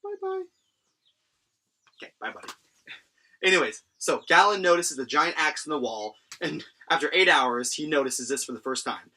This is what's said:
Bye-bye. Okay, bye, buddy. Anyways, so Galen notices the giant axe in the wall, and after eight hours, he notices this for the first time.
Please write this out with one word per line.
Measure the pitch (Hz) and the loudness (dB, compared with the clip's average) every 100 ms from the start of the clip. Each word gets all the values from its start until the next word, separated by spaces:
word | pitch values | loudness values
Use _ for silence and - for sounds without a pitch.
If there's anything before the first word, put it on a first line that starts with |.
Bye-bye. | 403 403 381 381 349 _ _ _ _ _ _ _ _ _ _ _ _ _ _ _ | -10 -8 -6 -8 -10 _ _ _ _ _ _ _ _ _ _ _ _ _ _ _
Okay, | - _ | -20 _
bye, | - | -14
buddy. | - - - _ _ - - _ _ _ _ | -12 -18 -20 _ _ -20 -20 _ _ _ _
Anyways, | 185 185 123 - _ _ | 2 4 2 -4 _ _
so | - 170 - | -2 -2 4
Galen | 170 202 202 | 6 6 4
notices | 180 175 175 139 | 4 4 2 -6
the | |
giant | 123 143 165 165 | -2 0 0 0
axe | 151 151 | -2 -2
in | 151 | -6
the | 151 | -4
wall, | 120 110 107 - _ - | -4 -4 -8 -12 _ -8
and | 165 156 - _ - | -6 -6 -12 _ -2
after | 160 147 | -2 2
eight | 170 185 | 2 4
hours, | 156 127 120 123 | 4 2 0 -4
he | - 151 | -6 -2
notices | 151 135 - 120 | 0 0 -4 -6
this | 135 | -6
for | - | -6
the | 117 | -8
first | - 131 | -6 -6
time. | - 117 - | -6 -10 -14